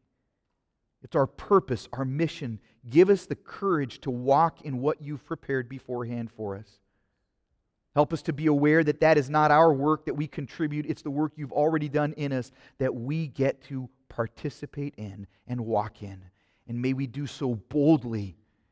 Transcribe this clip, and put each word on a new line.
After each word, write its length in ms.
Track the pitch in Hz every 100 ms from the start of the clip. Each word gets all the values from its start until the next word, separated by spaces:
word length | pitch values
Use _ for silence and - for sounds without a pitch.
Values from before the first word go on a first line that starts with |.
| _ _ _ _ _ _ _ _ _ _
It's 100 | -
our 140 | 156 135
purpose, 600 | - - 196 - 117 -
our 120 | 123
mission. 540 | 131 139 165 - 131 107 _ _ 120
Give 180 | 139 185
us 180 | 196 -
the 100 | -
courage 640 | - - 202 165 131 -
to 100 | 139
walk 520 | 123 127 139 165 -
in 180 | 151 127
what 200 | 139 -
you've 240 | 147 147
prepared 440 | - 160 - 131 123
beforehand 640 | 131 - 120 120 120 117
for 240 | - 107 98
us. 240 | 110 _ _ _ _ _ _ _ _ _ _ _ _
Help 180 | 143 147
us 100 | 160
to 100 | -
be 140 | 139 156
aware 360 | 143 147 156
that 180 | 151 147
that 160 | 156 156
is 140 | 131
not 220 | 151 151
our 200 | 147 165
work 340 | 139 147 156 -
that 80 |
we 120 | 143 151
contribute. 580 | - 143 - 156 147
It's 180 | 127 151
the 100 | 151
work 220 | 143 151 -
you've 160 | 143
already 360 | - 151 160 147
done 240 | 143 147
in 180 | 156 143
us 180 | 131 120 _ - -
that 140 | 131
we 360 | 123 123 156 156
get 340 | - 139 -
to 240 | - 135 127 _ -
participate 840 | - 113 - 151 - 143 - 143 -
in 320 | 107 101 101 _ -
and 180 | 123
walk 380 | 113 104 107 -
in. 180 | 101 95 92 _ _ _ -
And 160 | 120
may 100 | 131
we 140 | 131 135
do 220 | 139 143
so 260 | - 135
boldly 840 | 113 - 147 143 156 120 113 98 - _ _ _